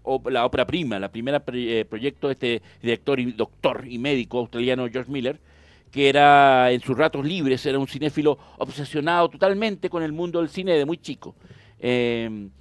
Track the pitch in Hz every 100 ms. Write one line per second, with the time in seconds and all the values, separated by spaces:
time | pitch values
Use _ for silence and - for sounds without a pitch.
0 | - 131 120 127 120 139 127 160 143 98
1 | 98 113 123 147 143 123 117 113 104 110
2 | 135 135 143 131 123 117 - - 117 113
3 | - 135 123 110 110 - 139 123 135 120
4 | 135 135 113 127 117 117 123 127 123 123
5 | 123 143 123 - _ _ _ _ _ 139
6 | 139 143 143 143 139 131 127 123 - 131
7 | 131 143 143 185 135 131 147 135 135 139
8 | 151 147 147 135 - - 139 139 143 151
9 | 151 175 170 143 196 196 220 196 180 175
10 | 160 156 175 170 160 190 185 160 143 170
11 | - 131 - - - - - - 123 123
12 | 120 117 113 107 98 -